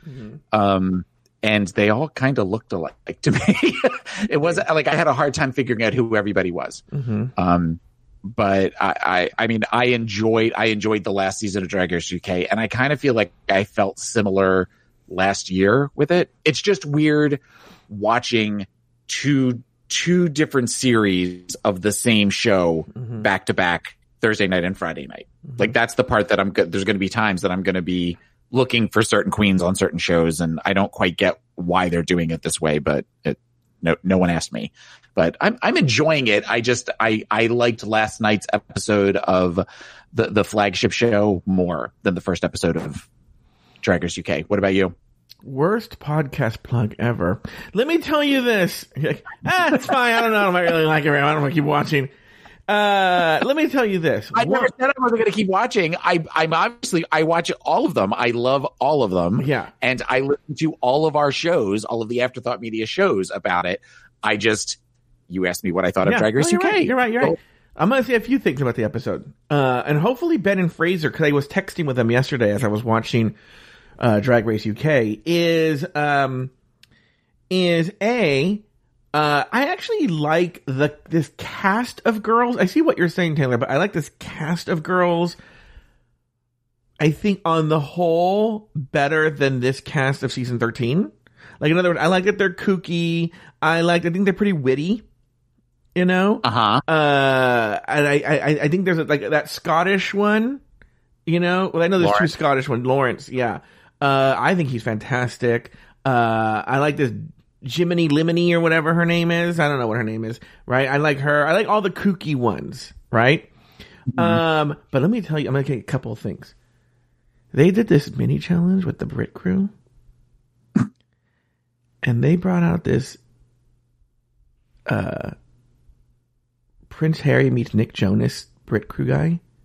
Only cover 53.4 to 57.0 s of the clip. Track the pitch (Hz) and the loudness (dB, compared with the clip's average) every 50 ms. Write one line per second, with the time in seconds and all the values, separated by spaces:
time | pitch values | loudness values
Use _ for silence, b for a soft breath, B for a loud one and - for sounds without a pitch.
53.4 | - 247 277 320 302 285 - 262 247 214 190 180 160 156 117 107 - - - 233 | 2 0 0 0 0 0 0 0 0 0 0 0 0 0 0 -2 -2 -2 -2 -2
54.4 | 233 160 226 262 247 254 - - 254 269 269 262 254 240 226 220 226 214 - 214 | 0 0 0 0 0 -2 -2 0 -2 -2 0 0 0 0 2 2 2 0 0 0
55.4 | 208 185 185 190 233 240 - 220 180 156 165 175 - 180 180 170 160 - - 156 | 0 2 2 2 0 0 0 0 0 0 -2 -2 0 0 0 0 -2 -2 -2 0
56.4 | 160 160 165 165 185 233 240 - - - - 165 | 0 2 2 0 0 0 -4 -8 -6 -2 -2 -2